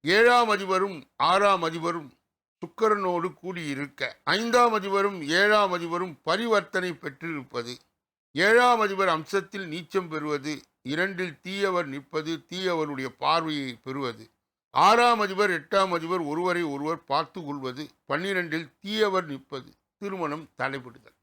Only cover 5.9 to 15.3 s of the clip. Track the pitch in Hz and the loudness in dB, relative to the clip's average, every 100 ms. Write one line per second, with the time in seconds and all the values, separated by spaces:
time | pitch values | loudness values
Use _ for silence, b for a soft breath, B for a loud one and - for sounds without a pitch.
5.9 | 170 180 143 156 190 233 208 - 190 180 | -4 -6 -6 -2 -2 2 0 0 -4 -4
6.9 | 151 151 135 165 151 127 120 117 120 _ | -6 -10 -10 -8 -8 -8 -10 -8 -14 _
7.9 | _ _ _ _ 139 196 233 247 233 208 | _ _ _ _ 0 4 6 6 4 2
8.9 | 190 185 160 156 196 - 202 180 156 151 | 2 0 0 -2 -4 -4 -10 -8 -10 -4
9.9 | 190 175 156 151 147 139 147 _ _ 127 | -4 -4 -6 -4 -4 -4 -10 _ _ -6
10.9 | 151 190 185 180 143 180 196 196 180 147 | -2 -2 -4 -8 -8 -10 -2 0 0 -4
11.9 | 139 131 156 156 165 _ 175 185 165 151 | -10 -8 -6 -4 -8 _ -4 -2 -2 -2
12.9 | 135 131 - 139 165 160 147 135 117 127 | -6 -8 -4 0 0 0 -6 -8 -10 -10
13.9 | 135 127 107 113 _ _ _ _ 131 180 | -6 -6 -8 -18 _ _ _ _ 4 6
14.9 | 233 240 233 202 | 8 6 4 0